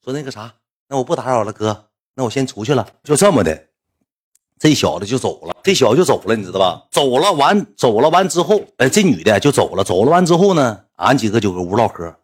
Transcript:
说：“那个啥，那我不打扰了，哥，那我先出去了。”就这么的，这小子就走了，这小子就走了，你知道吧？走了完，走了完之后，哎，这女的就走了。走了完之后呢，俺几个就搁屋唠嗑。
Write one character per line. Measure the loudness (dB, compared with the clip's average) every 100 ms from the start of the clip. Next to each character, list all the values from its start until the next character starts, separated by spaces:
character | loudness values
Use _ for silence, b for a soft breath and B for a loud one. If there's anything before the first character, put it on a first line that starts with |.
说 | -10
：“那 | -10
个 | -10
啥， | -14 -18 _ _ _ _
那 | -6
我 |
不 | -4 -4
打 | -2
扰 | -2
了， | -4
哥， | -4 -4 -4 _ _ _ -8
那 |
我 | -6
先 | -4 -6
出 | -6 -2
去 |
了。” | -2 -2 _
就 | -4 2
这 | 4
么 | 2
的， | 0 -4 _ _ _ _ _ _ _ _ _ _
这 | 0
小 | 2 0 -4
子 | -6
就 | -6
走 | -6 -8 -14
了， | -6
这 | -2 2
小 | 4
子 | 4
就 |
走 | 2 0 0
了， | -4
你 |
知 | -4
道 | 0
吧？ | 0 0 _
走 | -2 0 2
了 | 0
完， | 2 2 0 -2 _
走 | 0 2
了 | 2
完 | 2 0
之 | -2
后， | 0 0 -2 _
哎， | 0
这 | 2
女 | 2 2
的 | 2 2
就 | 2
走 | 0 -2 -2
了。 |
走 | -2 0
了 | 2
完 | 2 2
之 | 2
后 | 2 2
呢， | 0 -2 _ _
俺 | 0 0
几 | 0
个 | -2
就 | -2
搁 | -4
屋 | -4 0
唠 | -2
嗑。 | -2 -14 -14